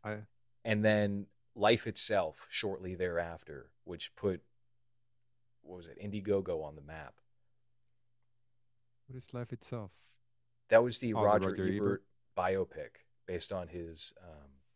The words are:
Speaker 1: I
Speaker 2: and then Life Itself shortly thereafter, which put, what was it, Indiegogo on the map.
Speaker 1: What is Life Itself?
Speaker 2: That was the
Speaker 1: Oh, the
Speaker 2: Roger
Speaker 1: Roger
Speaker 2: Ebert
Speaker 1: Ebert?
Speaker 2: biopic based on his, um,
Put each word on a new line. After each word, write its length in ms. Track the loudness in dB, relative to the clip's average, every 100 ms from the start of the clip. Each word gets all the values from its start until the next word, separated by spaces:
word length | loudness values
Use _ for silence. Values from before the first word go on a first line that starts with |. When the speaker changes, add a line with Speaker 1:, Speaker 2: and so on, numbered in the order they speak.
Speaker 1:
I 140 | -10 -10 -12 _ _ _
Speaker 2:
and 180 | -2 2
then 420 | 4 4 2 -2 -8 _ _
Life 320 | 2 4 4 2
Itself 600 | 4 6 4 0 -4 -10
shortly 440 | -4 -4 -4 -6
thereafter, 760 | -4 -2 -2 -4 -8 -14 -16 -16 _
which 300 | -14 -12 -12 -4
put, 260 | -4 -4 _ _ _ _ _ _ _ _ _ _ _ _
what 140 | -18 -16
was 100 | -16
it, 100 | -12
Indiegogo 600 | -8 -4 2 2 2 -2
on 100 | -4 -10
the 60 |
map. 320 | -14 -12 -14 -18 _ _ _ _ _ _ _ _ _ _ _ _ _ _ _ _ _ _ -18
Speaker 1:
What 100 | -18
is 160 | -12
Life 200 | -10 -8
Itself? 380 | -10 -8 -8 -10 -16 -20 _ _ _ _ _ 6
Speaker 2:
That 140 | 6
was 160 | 6 0
the 160 | -2
Speaker 1:
Oh, 60 | 2
the 40 | 6
Speaker 2:
Roger 240 | 6 4
Speaker 1:
Roger 140 | 0 0
Speaker 2:
Ebert 100 | 2
Speaker 1:
Ebert? 260 | 0 -2 _ _ _ -2
Speaker 2:
biopic 520 | 0 0 -2 -8 -14 -14 _ _ -8
based 260 | -6 -6
on 160 | -6 -8
his, 440 | -10 -10 -8 -8 -10
um, 280 | -20 -20 -20 -20 _